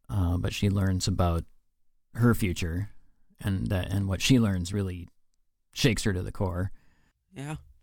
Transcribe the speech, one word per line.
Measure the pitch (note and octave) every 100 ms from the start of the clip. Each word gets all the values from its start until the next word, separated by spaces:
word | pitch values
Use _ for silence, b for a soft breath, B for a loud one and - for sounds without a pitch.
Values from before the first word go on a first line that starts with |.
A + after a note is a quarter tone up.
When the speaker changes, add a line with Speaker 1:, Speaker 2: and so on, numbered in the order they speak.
| -
Speaker 1:
Uh, | G2+ F2 F2+
but | F#2+
she | - G2+
learns | G2 F#2+ F#2 -
about | F#2 F2 E2+ - - _ _ _ _ _ A2+
her | A#2+ A2+
future, | F#2+ E2 F2 E2+ G2+ - - _ - _
and | G#2+ F#2+ A2+
that, | G2 -
and | G2+ G2
what | F#2+
she | - C3
learns | A2 F#2 F2
really | G#2 F#2+ F2+ F2 _ _ _ _ _ _
shakes | - C3+ G#2
her | A2+
to | F2+
the | G2+
core. | - F#2 F2+ F#2+ - - _ _ _ _ F#3
Speaker 2:
Yeah. | C#3+ D3+ - -